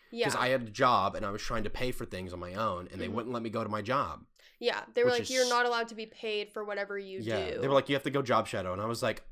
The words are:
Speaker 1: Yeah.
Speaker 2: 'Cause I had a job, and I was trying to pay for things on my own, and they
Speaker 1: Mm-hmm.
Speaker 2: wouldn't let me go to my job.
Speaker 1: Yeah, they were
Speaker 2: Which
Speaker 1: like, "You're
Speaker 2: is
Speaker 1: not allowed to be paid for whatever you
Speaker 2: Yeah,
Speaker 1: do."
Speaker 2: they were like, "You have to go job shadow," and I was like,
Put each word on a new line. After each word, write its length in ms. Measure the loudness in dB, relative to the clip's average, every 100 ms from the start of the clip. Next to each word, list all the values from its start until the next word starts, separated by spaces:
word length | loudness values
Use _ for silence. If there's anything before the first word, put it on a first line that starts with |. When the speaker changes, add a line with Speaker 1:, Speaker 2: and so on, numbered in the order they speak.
| -10
Speaker 1:
Yeah. 140 | -2 0
Speaker 2:
'Cause 100 | 2
I 140 | 2
had 120 | 2
a 60 | 0
job, 460 | 4 6 6 4 0
and 100 | -4
I 60 |
was 100 | -4
trying 220 | -2 0
to 60 | 0
pay 220 | 0 -2
for 140 | -2 -6
things 260 | -8 -8
on 60 | -8
my 140 | -8 -2
own, 320 | -2 -2 -6
and 100 | -8
they 40 | -4
Speaker 1:
Mm-hmm. 100 | -4
Speaker 2:
wouldn't 180 | -4
let 100 | -4
me 60 | -2
go 140 | -2
to 60 | -2
my 120 | -4
job. 440 | 0 0 0 -4 -14 _ -20 -4
Speaker 1:
Yeah, 240 | -2 -2 -2
they 100 | 2
were 80 | 4
Speaker 2:
Which 80 | 4
Speaker 1:
like, 80 | 0
"You're 140 | 2
Speaker 2:
is 60 | 4
Speaker 1:
not 160 | 4 4
allowed 220 | 2 -2
to 60 | -6
be 100 | -12
paid 440 | -8 -4 -4 -4
for 120 | -8
whatever 340 | -6 -4 -4 -6
you 220 | -8 -6
Speaker 2:
Yeah, 300 | -2 -2 -2
Speaker 1:
do." 100 | -2
Speaker 2:
they 60 | 4
were 60 |
like, 160 | 4 4
"You 60 | 0
have 80 |
to 60 | 2
go 100 | 0
job 240 | 4 2 2
shadow," 260 | -2 -2
and 80 | -2
I 40 | -2
was 160 | 0
like, 220 | -2 -2 -4